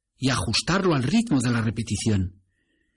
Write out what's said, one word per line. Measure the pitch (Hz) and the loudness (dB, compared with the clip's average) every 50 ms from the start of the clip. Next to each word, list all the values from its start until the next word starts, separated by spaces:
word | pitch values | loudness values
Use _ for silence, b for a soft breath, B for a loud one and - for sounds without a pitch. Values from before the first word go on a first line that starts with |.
| _ _ _ - | _ _ _ -4
y | 120 135 | -2 -2
ajustarlo | 127 123 123 123 107 - - - 165 196 190 185 156 | 0 0 -2 -2 -2 -4 -2 0 0 2 2 2 2
al | 135 120 | 2 0
ritmo | 135 175 233 233 - 151 131 | 2 2 2 2 2 0 0
de | 120 123 | 2 2
la | 120 117 | 0 0
repetición, | 110 113 - 120 110 - 107 101 - 113 107 98 92 90 - - _ _ _ _ _ _ _ _ _ _ _ | 0 -2 -2 -4 -4 -4 -4 -2 0 0 0 0 0 -2 -6 -12 _ _ _ _ _ _ _ _ _ _ _